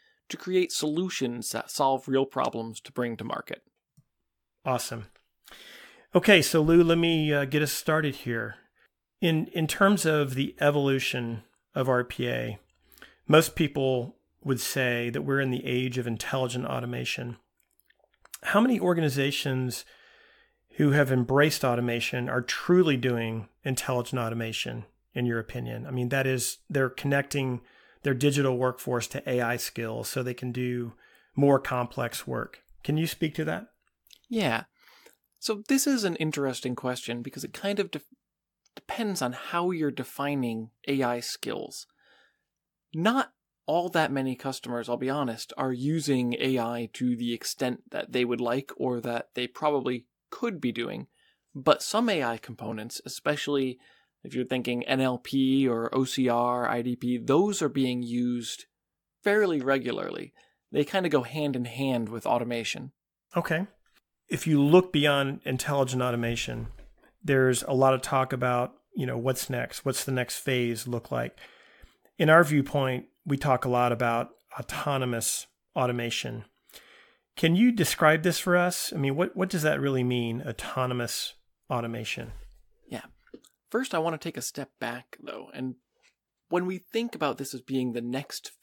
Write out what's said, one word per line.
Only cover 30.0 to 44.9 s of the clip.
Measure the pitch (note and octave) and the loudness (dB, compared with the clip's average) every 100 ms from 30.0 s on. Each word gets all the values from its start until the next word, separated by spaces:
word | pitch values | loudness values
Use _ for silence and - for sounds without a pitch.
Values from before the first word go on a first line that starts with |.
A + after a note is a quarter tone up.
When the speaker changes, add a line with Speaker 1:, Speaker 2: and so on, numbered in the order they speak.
| A2+ | -6
Speaker 2:
so | C3+ | -4
they | B2 | -4
can | B2 B2+ | -6 -6
do | A#2+ B2 B2 A#2+ - - _ _ - | -4 -2 -2 -6 -10 -20 _ _ 4
more | C#3 C3+ | 6 6
complex | - B2+ A#2+ - A#2+ - - | 4 -2 -4 -4 -6 -6 -6
work. | A#2+ A2+ - _ - | -6 -6 -12 _ -14
Can | - D#3 | -2 0
you | E3 | 0
speak | - D#3+ D#3 | -2 -4 -2
to | D#3 | -4
that? | E3+ A3+ _ _ _ _ - - | -4 -8 _ _ _ _ -20 -6
Speaker 1:
Yeah. | A#3 D#3+ A2+ - _ _ _ - _ _ _ | -2 0 0 -4 _ _ _ -20 _ _ _
So | - G#3 - | -6 -4 2
this | C4+ C#4+ | 2 4
is | C4 | 2
an | G3 E3+ | 0 0
interesting | D#3 D3 C3+ B2 B2+ B2 | -2 0 -2 -2 -4 -4
question | B2+ B2 - A#2+ | -4 -4 -6 -8
because | A#2+ C3 | -8 -10
it | C3+ | -12
kind | - G3 G#3 | -6 -4 -2
of | F#3+ | -2
de-, | D3 - _ _ _ _ _ _ - | -6 -12 _ _ _ _ _ _ -20
depends | - - G#3+ F3+ | -10 -4 -2 -2
on | B2 | -4
how | B2 - F3 F3 | -6 -6 -2 0
you're | E3+ D3 | 0 -2
defining | B2 B2 - C#3+ C#3+ B2 A2+ A2+ _ - | -2 -8 -4 -2 0 -2 -4 -8 _ -4
A | C#3 | 0
I | B2 A#2+ | 0 0
skills. | - - - - - - - _ _ _ _ _ _ _ _ _ _ | -4 -8 -6 -6 -8 -12 -18 _ _ _ _ _ _ _ _ _ _
Not | D#3 G3 C4 - _ _ _ - | -2 2 2 -2 _ _ _ -2
all | E3 F3 | 0 2
that | F3 C#3+ | 0 0
many | C3+ C3 B2+ | 0 -2 -4
customers, | C3+ B2+ A#2+ A#2+ | -6 -8 -6 -6
I'll | A2+ | -4